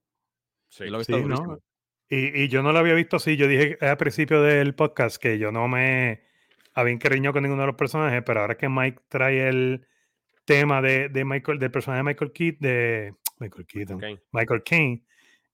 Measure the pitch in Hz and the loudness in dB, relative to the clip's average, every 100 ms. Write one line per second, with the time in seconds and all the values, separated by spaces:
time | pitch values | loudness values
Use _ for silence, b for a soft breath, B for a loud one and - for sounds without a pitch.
0 | _ _ _ _ _ _ _ - 101 110 | _ _ _ _ _ _ _ -14 -8 -6
1 | 117 127 143 131 170 151 _ _ _ _ | -2 -2 0 -4 -6 -12 _ _ _ _
2 | - 135 135 143 139 131 143 165 165 165 | -6 -2 -2 -2 0 2 2 4 4 4
3 | 170 160 160 147 139 135 147 - 139 139 | 2 -2 0 2 4 4 2 2 0 2
4 | 151 - 147 151 147 143 143 135 151 - | 0 0 2 4 4 4 2 0 0 0
5 | 117 - 120 107 107 113 120 127 131 131 | -2 0 -2 0 -2 -2 -2 0 0 2
6 | 123 110 b b b b b 127 120 120 | 0 -4 b b b b b -2 0 2
7 | 139 135 139 139 139 139 139 - 139 156 | 0 0 0 -2 -2 -2 -2 -2 -2 0
8 | 151 120 113 110 104 117 135 131 131 127 | 0 -2 -2 -2 -2 -4 -2 0 -2 -4
9 | _ 135 131 131 131 127 127 131 _ _ | _ -2 0 0 0 0 -2 -4 _ _
10 | _ _ _ _ - 143 147 135 131 131 | _ _ _ _ 2 4 4 2 2 0
11 | 143 135 135 139 156 147 131 131 135 131 | 0 -4 -2 -4 -4 -4 -4 -4 -4 -4
12 | 143 143 147 - 170 147 139 123 117 110 | -2 -4 -6 -4 -6 -2 -2 0 0 -2
13 | 101 - - - 104 - 87 104 101 92 | -6 -12 -14 -12 -16 -16 -14 -12 -10 -10
14 | 107 98 _ 117 113 117 - 170 139 120 | -12 -14 _ -4 -2 -2 0 2 2 -2
15 | _ b b b b | _ b b b b